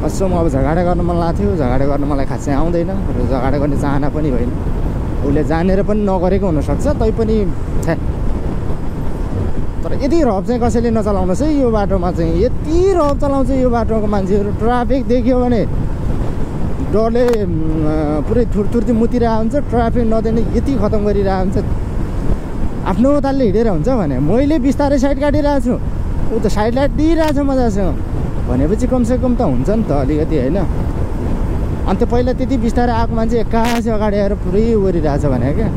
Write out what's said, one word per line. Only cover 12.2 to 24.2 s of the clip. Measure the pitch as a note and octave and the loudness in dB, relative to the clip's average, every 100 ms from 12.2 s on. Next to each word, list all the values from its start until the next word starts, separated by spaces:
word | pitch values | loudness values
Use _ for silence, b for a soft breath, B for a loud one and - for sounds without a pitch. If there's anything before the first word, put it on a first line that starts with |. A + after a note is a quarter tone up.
| E3 E3 | 0 2
यति | - - - E4 F#4 F4+ | 0 0 0 2 2 2
रफ | D4 C#4+ | 2 0
चलाउँछ | C#4+ C#4 C4 C4+ | 0 0 0 2
यो | B3+ | 2
बाटोको | A#3 G#3+ A3 G#3 | 2 0 0 0
मान्छेहरू। | G#3 F#3+ G3+ G3+ G3+ | 0 0 0 0 0
ट्राफिक | A3+ B3 A#3+ C4+ G#3+ | 0 0 0 0 0
देख्यो | B3 A#3+ B3+ | 0 2 2
भने | B3 A#3+ E3 - - - - - - - - - - - - | 2 0 0 0 -2 -2 -2 -2 -2 -2 -2 -2 -2 -2 0
डरले, | G3+ A3+ A#3 B3 A#3 | 0 2 2 2 2
उम्, | G3 E3 D#3 D#3+ D#3 D#3 D3+ D3+ C#3 | 0 0 0 0 0 0 0 -2 -2
पुरै | A3+ A#3 | 0 0
थुरथुर्ती | F#3+ G#3 A#3+ A3+ | 0 0 0 0
मुतिरहेको | A3+ A3+ A#3+ A#3 A3+ | 0 2 2 0 0
हुन्छ। | A3+ C#4+ - | 0 -2 -2
ट्राफिक | A3+ A#3 A#3 | 0 0 0
नदिने | A#3 A3 A3 A3+ A3 | 2 0 0 0 0
यति | A#3+ A#3+ C4+ | 0 0 0
खतम | G#3 G#3+ G3+ | 0 0 0
गरिरहेको | G#3 G3 F#3+ | 0 0 0
हुन्छ। | F#3 F#3+ F3+ - - - - - - - - - - - | 0 -2 -2 -2 -2 -2 -2 -2 0 0 0 -2 -2 -2
आफ्नो | - F#3 B3+ D4 | -2 2 4 2
तालले | C4 C4+ | 2 0
हिँडेर | B3 F#3 A3+ | 2 2 2
हुन्छ | E3+ D3+ | 0 0
भने, | C4 E3 C3 | 0 0 0